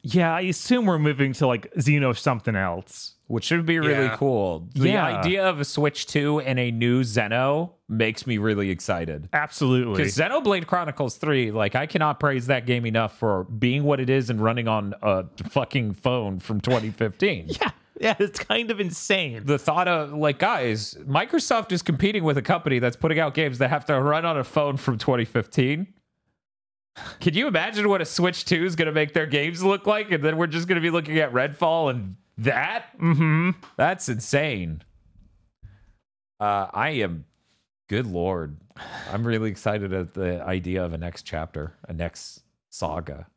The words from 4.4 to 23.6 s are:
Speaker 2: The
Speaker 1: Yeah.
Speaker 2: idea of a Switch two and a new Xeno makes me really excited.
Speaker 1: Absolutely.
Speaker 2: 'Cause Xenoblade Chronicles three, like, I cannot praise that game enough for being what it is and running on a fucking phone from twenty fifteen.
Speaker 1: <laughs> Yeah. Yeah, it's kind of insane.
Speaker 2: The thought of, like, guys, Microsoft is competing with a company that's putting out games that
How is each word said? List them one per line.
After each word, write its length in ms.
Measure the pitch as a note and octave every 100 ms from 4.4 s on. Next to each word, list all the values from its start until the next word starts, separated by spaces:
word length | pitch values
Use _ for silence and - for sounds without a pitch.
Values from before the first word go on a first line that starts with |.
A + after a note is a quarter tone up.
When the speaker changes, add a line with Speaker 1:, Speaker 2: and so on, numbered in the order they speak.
| F#2+ D#2+ F2
Speaker 2:
The 160 | C#3 C3
Speaker 1:
Yeah. 160 | G#3 D3+ G#2
Speaker 2:
idea 300 | E3 F#3+ F#3+
of 100 | D#3
a 40 |
Switch 400 | C#3+ - D3 - -
two 340 | D3 C#3+ D3+
and 180 | C3+ B2+
a 120 | B2
new 300 | A#2 A#2+ B2
Xeno 680 | B2 G#2+ G#2+ A#2 C3+ D3 F3 _ -
makes 380 | A2+ - - B2+
me 100 | A2
really 320 | A2 G2+ G2
excited. 640 | F2+ - F2 E2 D2+ E2
Speaker 1:
Absolutely. 680 | D3 D3+ - C3+ B2+ A#2+ G2
Speaker 2:
'Cause 120 | F#2+
Xenoblade 520 | G2+ E3+ C#4+ B3+ F#3+ E3
Chronicles 500 | F3+ D#3+ - C3 -
three, 340 | D3+ C#3 A2+
like, 240 | A2 G2+
I 120 | B2+ D#3
cannot 340 | - D3+ -
praise 280 | D3 C3+ A#2+
that 180 | C3 A#2+
game 180 | B2
enough 320 | A#2 A2+ A2 -
for 260 | A2+ F#2+
being 400 | F#2 A2 B2 C3+
what 140 | D3 C#3
it 120 | B2+
is 180 | C3+ B2
and 140 | A2+
running 240 | A2 A#2+ A2+
on 240 | A2 G2+ -
a 220 | G#2+ F#2+ F#2 - -
fucking 460 | C#3+ A#2+ C3+ A2
phone 440 | F#2 C3 B2 G#2 F#2+
from 220 | - G#2+
twenty 300 | B2 B2 A2
fifteen. 560 | F#2+ A2 - G3+ A#2 D#2+
Speaker 1:
<laughs> 40 | -
Yeah. 80 | - - _ -
Yeah, 160 | A3 G#3
it's 220 | G3+ -
kind 300 | - A3 A3+
of 100 | G#3
insane. 640 | F#3 D#3 - F#3+ D#3 A2+ C#3
Speaker 2:
The 100 | C#3+
thought 300 | - D#3+ F3+
of, 240 | E3+ D3
like, 260 | D3+ D3+ C#3
guys, 580 | G3+ G3+ B2 G#2+ G#2 - C3+
Microsoft 640 | C#3+ A#3 E4 - A#3 -
is 80 | F3+
competing 440 | - C#3 G3 G#3
with 120 | D#3+ C#3
a 60 |
company 360 | A#2 F3 D3+ B2+
that's 160 | B2 A#2
putting 240 | E3 D#3+
out 120 | D3+
games 240 | D3 D3+
that 120 | B2